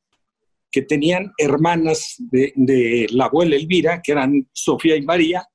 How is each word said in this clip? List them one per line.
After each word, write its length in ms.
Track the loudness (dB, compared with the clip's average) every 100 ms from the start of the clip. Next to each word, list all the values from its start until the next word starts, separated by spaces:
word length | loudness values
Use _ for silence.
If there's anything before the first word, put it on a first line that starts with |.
| _ _ _ _ _ _ _
que 100 | -4
tenían 500 | -2 0 0 -2 -4 -4
hermanas 800 | 0 2 2 2 0 -2 -6 -14
de, 360 | -2 0 0 2
de 520 | 2 2 2 0 0
la 140 | 0 0
abuela 300 | 0 2 0
Elvira, 440 | 0 0 0 -2
que 120 | -2
eran 340 | 0 0 0 -2
Sofía 420 | -6 -2 0 2 0
y 60 |
María 440 | 0 0 0 -2 -8